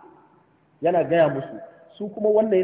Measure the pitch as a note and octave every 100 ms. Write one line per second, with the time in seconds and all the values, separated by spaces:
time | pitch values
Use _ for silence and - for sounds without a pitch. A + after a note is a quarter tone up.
0 | - - _ _ _ _ _ - D#3+ F3
1 | C#3 E3 D#3 - - - - - - -
2 | G#3 G3+ G#3+ G#3+ A3 F#3+